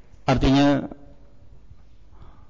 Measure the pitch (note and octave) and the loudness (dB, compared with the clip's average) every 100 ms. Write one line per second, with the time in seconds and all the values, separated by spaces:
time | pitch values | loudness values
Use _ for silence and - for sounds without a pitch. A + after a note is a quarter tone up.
0 | - - - B2 C#3 C#3 C#3+ C#3 - - | -20 -10 -4 0 2 4 4 2 -4 -14
1 | - - - - - - - - - - | -20 -20 -20 -20 -20 -20 -20 -20 -20 -20
2 | - - - - - | -20 -20 -20 -20 -20